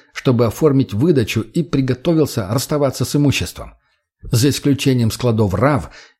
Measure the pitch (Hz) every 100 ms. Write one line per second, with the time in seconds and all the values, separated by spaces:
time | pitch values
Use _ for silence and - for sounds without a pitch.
0 | _ - 139 117 117 - 156 135 127 101
1 | 165 135 104 113 - 170 143 139 131 123
2 | 170 160 131 - 92 127 - 151 139 -
3 | 123 147 147 - 85 - - - _ _
4 | _ _ - 120 139 - 143 139 139 127
5 | 113 - 123 110 104 92 269 277 - -
6 | - _